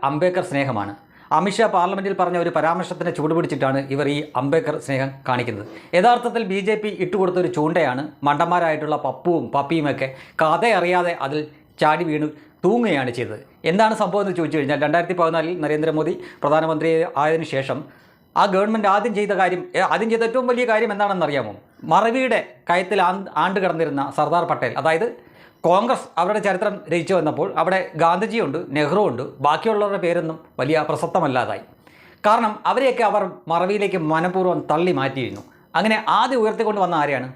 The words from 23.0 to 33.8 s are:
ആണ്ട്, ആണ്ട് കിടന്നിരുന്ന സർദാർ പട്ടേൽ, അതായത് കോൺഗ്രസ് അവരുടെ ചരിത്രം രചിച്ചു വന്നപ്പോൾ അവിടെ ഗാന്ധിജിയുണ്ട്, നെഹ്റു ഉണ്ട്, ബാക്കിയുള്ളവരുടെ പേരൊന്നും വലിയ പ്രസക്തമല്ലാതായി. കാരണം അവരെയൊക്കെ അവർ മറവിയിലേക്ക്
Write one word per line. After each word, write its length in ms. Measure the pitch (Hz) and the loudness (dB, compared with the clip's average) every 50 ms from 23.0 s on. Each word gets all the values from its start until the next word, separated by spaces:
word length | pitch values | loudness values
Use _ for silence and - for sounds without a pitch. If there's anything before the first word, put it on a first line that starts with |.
| 185 175 | 2 2
ആണ്ട്, 160 | 185 196 190 - - 151 160 | 0 -2 -6 -6 -2 -2 0
ആണ്ട് 140 | 180 196 208 185 | 0 0 0 0
കിടന്നിരുന്ന 400 | 180 165 160 165 151 143 139 135 139 131 - | 0 0 0 -2 -2 -2 -4 -4 -4 -2 -2
സർദാർ 240 | 151 147 156 175 170 160 | 0 2 2 0 2 0
പട്ടേൽ, 240 | 156 - - 123 - - | -2 -2 -2 -4 -4 0
അതായത് 280 | 135 160 160 165 208 240 - - - - - - - - _ _ - 160 | 0 2 2 2 0 -2 -4 -8 -18 -20 -20 -20 -20 -20 _ _ 2 4
കോൺഗ്രസ് 380 | 175 190 220 240 254 - - - - - | 4 4 4 2 0 -2 -2 -8 -2 -2
അവരുടെ 180 | 170 185 214 214 185 | 0 0 0 0 0
ചരിത്രം 300 | 202 185 180 214 214 196 185 - - | 0 0 0 -2 -4 -4 -6 -6 -4
രചിച്ചു 220 | 175 175 160 - 190 180 | -2 -2 0 2 0 2
വന്നപ്പോൾ 300 | 156 151 131 123 160 196 185 160 | 2 0 0 -2 -2 -2 0 -2
അവിടെ 180 | 165 180 185 190 180 - - 156 | 0 0 0 0 -2 -4 -2 2
ഗാന്ധിജിയുണ്ട്, 560 | 160 165 170 185 208 214 202 233 196 147 135 160 180 - 135 | 2 2 4 2 0 -2 -2 -2 -2 -2 -2 -6 -6 -4 -2
നെഹ്റു 260 | 147 151 143 160 196 214 175 | -2 0 2 2 2 2 0
ഉണ്ട്, 160 | 127 117 135 - - - 135 | 0 -4 -8 -10 -10 -2 0
ബാക്കിയുള്ളവരുടെ 540 | 143 156 160 - 226 214 208 208 202 196 190 175 | 2 2 2 0 0 0 0 0 0 -2 -2 0
പേരൊന്നും 340 | 170 170 175 165 160 160 160 - - _ - | 0 0 0 -2 -4 -6 -8 -12 -20 _ -4
വലിയ 240 | 131 139 156 156 151 - | -2 2 2 0 2 0
പ്രസക്തമല്ലാതായി. 720 | 156 147 - 165 - 196 165 143 127 127 117 104 107 92 - - - _ _ - - - - - - _ _ 208 | -2 -2 -2 0 0 0 0 2 0 0 0 -2 -4 -10 -10 -16 -20 _ _ -20 -20 -20 -20 -20 -20 _ _ 4
കാരണം 260 | 214 240 240 214 214 214 - 170 | 4 4 2 0 -2 -2 -2 0
അവരെയൊക്കെ 340 | 190 233 269 262 - - 233 - | 0 2 2 2 2 2 0 2
അവർ 160 | 190 208 196 185 160 - - - | 2 0 -2 -2 -6 -12 -6 -2
മറവിയിലേക്ക് 480 | 165 170 180 185 208 208 | 0 0 2 2 0 0